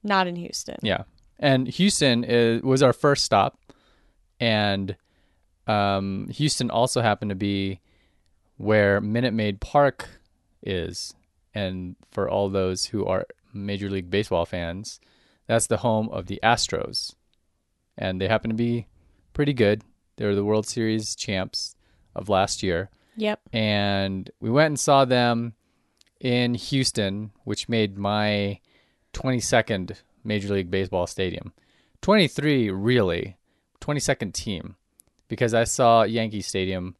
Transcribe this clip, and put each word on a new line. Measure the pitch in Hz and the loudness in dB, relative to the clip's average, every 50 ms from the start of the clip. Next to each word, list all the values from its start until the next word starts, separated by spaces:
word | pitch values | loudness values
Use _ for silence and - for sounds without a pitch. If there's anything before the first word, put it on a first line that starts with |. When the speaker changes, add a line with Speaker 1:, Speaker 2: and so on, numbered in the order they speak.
| _ | _
Speaker 1:
Not | 208 202 190 185 | 0 0 0 0
in | 180 175 | 0 -4
Houston. | 175 175 - - - - - - - - | -8 -10 -10 -10 -10 -10 -10 -12 -6 -2
Speaker 2:
Yeah. | 110 92 - 107 _ _ _ _ _ _ _ | -2 -2 -2 -2 _ _ _ _ _ _ _
And | - 143 135 131 131 | 2 2 2 2 2
Houston | 120 127 - 175 208 - - 151 135 120 117 120 | -2 0 2 2 2 4 4 2 4 4 2 2
is, | - 120 120 120 117 113 113 - | 2 2 4 4 4 2 2 2
was | 131 131 131 143 | 2 4 6 6
our | 131 123 | 4 4
first | - - 147 143 - - | 4 2 2 2 2 2
stop, | - - 101 98 - - _ _ _ - _ _ _ _ _ _ _ _ _ _ _ _ _ | 2 4 4 4 4 0 _ _ _ -20 _ _ _ _ _ _ _ _ _ _ _ _ _
and, | 127 117 110 107 104 104 98 98 98 95 98 _ _ _ _ _ _ _ _ _ _ _ _ _ _ | 0 2 2 2 2 0 0 -2 -4 -6 -8 _ _ _ _ _ _ _ _ _ _ _ _ _ _
um, | - 110 104 101 101 98 98 98 98 98 98 - - | 0 0 2 2 2 2 0 -2 -2 -4 -6 -6 -8
Houston | - - 147 147 - - 131 120 | -6 -2 -2 -2 0 -2 -4 -2
also | - 113 120 131 - 127 | 2 2 2 2 2 2
happened | 117 113 104 - - 104 | 2 2 2 0 -2 -6
to | 98 | -4
be | 92 101 101 101 98 98 98 95 90 _ _ _ _ _ _ _ _ _ _ _ _ _ _ _ _ | -2 -2 -2 0 0 -2 -4 -4 -8 _ _ _ _ _ _ _ _ _ _ _ _ _ _ _ _
where | 104 101 107 107 101 101 101 101 | 0 2 4 6 6 6 4 2
Minute | 101 104 107 117 123 127 104 | 2 0 -2 0 0 0 0
Maid | 113 107 104 101 101 | 0 -2 -2 -2 -4
Park | - - - 147 143 139 - _ - - - - _ _ _ _ _ _ _ _ - | -8 0 2 4 4 4 2 _ -14 -18 -18 -20 _ _ _ _ _ _ _ _ -8
is. | - 95 90 82 87 90 - - - - _ _ _ _ _ _ _ _ | -4 -4 -4 -4 -6 -8 -10 -12 -14 -16 _ _ _ _ _ _ _ _
And | 107 101 92 92 92 92 90 98 _ - _ _ | -6 -6 -6 -6 -6 -10 -10 -12 _ -20 _ _
for | - 98 - | -4 -2 0
all | - 98 101 98 | 0 0 0 0
those | 95 98 95 92 92 92 - | 0 0 0 0 0 -2 -6
who | - - 107 95 | -6 -4 -4 -2
are | 92 92 95 - - - _ _ _ _ | 0 -2 -2 -4 -6 -12 _ _ _ _
Major | 101 101 101 101 98 101 98 | -10 -6 -6 -6 -4 -4 -4
League | 98 98 92 87 | -4 -4 -6 -2
Baseball | 90 101 104 - 95 85 85 | -2 -2 0 0 0 0 0
fans, | - - 90 85 85 85 95 107 - - - _ _ _ _ _ _ _ _ _ _ | -2 -4 -6 -6 -6 -6 -8 -10 -14 -16 -18 _ _ _ _ _ _ _ _ _ _
that's | 117 117 110 | 0 0 2
the | - 117 107 | 0 -2 0
home | - 123 110 110 107 110 | 0 0 0 0 0 -2
of | - - - | -6 -8 -8
the | - 101 - - | -8 -8 0 4
Astros. | 110 117 113 - - - - - - - - - - - _ _ _ _ _ _ _ _ _ _ _ _ _ _ _ _ - | 4 4 4 2 -4 -4 -6 -6 -6 -8 -8 -10 -10 -16 _ _ _ _ _ _ _ _ _ _ _ _ _ _ _ _ -6
And | 107 95 92 92 | -4 -4 -2 -2
they | 95 95 | 0 0
happen | 110 110 - 117 | 0 0 0 -2
to | 113 | -2
be | 110 117 117 120 120 110 _ _ _ _ _ _ _ _ _ _ | -2 0 -2 -2 -4 -6 _ _ _ _ _ _ _ _ _ _
pretty | - 147 143 143 | -2 0 0 2
good. | 120 113 101 104 107 - _ _ _ _ _ _ | 4 4 4 4 2 -2 _ _ _ _ _ _
They | - 107 | -4 -2
were | 104 101 | 0 0
the | 101 101 | 0 2
World | 104 107 107 104 | 2 2 0 0
Series | - - 127 113 110 110 110 107 - - | -2 -4 -2 0 0 0 -2 -2 -4 -8
champs | - - - 104 92 98 - - - - - - _ _ _ _ _ _ _ _ | -8 -6 -4 -2 -2 -2 -4 -6 -8 -8 -8 -14 _ _ _ _ _ _ _ _
of | - 95 98 | -10 -2 2
last | 101 92 98 101 - - - | 2 2 2 2 -2 -4 -2
year. | 95 87 82 95 - _ _ _ _ _ | -2 0 0 -2 -6 _ _ _ _ _
Speaker 1:
Yep. | 220 214 214 208 - _ - - | -4 -4 -4 -4 -4 _ -6 -4
Speaker 2:
And | 117 110 107 104 101 101 101 101 98 98 98 95 95 92 - - _ | -2 0 0 0 0 0 0 0 0 0 -2 -4 -6 -8 -10 -16 _
we | - 110 | -4 0
went | 117 139 156 160 | 2 4 4 2
and | 147 131 | 2 -2
saw | - - 143 139 139 | 0 4 4 4 4
them | 123 127 123 123 120 120 117 117 117 110 _ _ _ _ _ _ _ _ _ _ _ _ _ | 4 4 2 4 2 2 0 -2 -6 -8 _ _ _ _ _ _ _ _ _ _ _ _ _
in | - 127 120 123 123 120 120 | -4 0 0 2 2 0 -2
Houston, | 117 - - - 135 131 - - - 107 98 98 104 107 104 _ _ _ | -4 -4 -2 -2 0 0 0 0 0 -2 -2 -2 -4 -8 -10 _ _ _
which | - 104 - - - | -8 -6 -6 -4 -2
made | 117 113 107 101 98 101 | 0 0 0 0 -2 -4
my | 101 101 104 104 104 107 104 101 101 98 98 - _ _ _ _ _ _ _ _ _ _ _ | -2 0 0 2 2 2 0 0 0 -2 -4 -8 _ _ _ _ _ _ _ _ _ _ _
twenty-second | - - 135 127 120 107 - - 117 110 - 113 95 92 85 - - _ _ _ _ _ | -6 -4 -2 -2 -2 -2 2 2 2 2 2 -2 -4 -4 -6 -10 -14 _ _ _ _ _
Major | 110 107 104 98 101 101 | -4 -4 -2 0 0 0
League | 98 95 87 | 0 0 0
Baseball | 92 95 98 90 - 92 87 87 | -2 -2 -2 0 0 -2 -2 -2
stadium. | - - 95 92 87 87 - - _ _ _ _ _ _ _ _ _ _ | -2 -4 -4 -4 -4 -6 -12 -14 _ _ _ _ _ _ _ _ _ _
Twenty-three, | - - 202 214 185 135 - - 143 151 147 131 117 104 | 0 2 4 4 4 2 0 -2 0 2 2 2 2 0
really. | 92 95 98 110 123 123 104 92 85 87 - 95 92 _ _ _ _ _ _ _ _ _ | 0 -2 0 2 2 4 4 2 0 -2 -4 -6 -10 _ _ _ _ _ _ _ _ _
Twenty-second | - - 147 147 - - 143 - 120 98 - | -6 -4 -4 -4 0 -2 -2 -2 -2 -8 -8
team. | - - 120 101 82 - - 92 _ _ _ _ _ _ _ _ _ _ | -8 -6 -6 -8 -8 -8 -12 -16 _ _ _ _ _ _ _ _ _ _
Because | _ 117 110 127 117 110 | _ -4 -2 0 2 2
I | 117 117 | 2 2
saw | - - - 131 117 117 113 110 | 2 0 2 4 6 6 6 6
Yankee | 104 113 117 113 110 104 104 92 | 4 2 -2 -2 -2 -4 -6 -8
Stadium | - - 98 95 92 95 92 90 92 87 _ | -4 -2 -2 -2 0 -2 -4 -6 -8 -10 _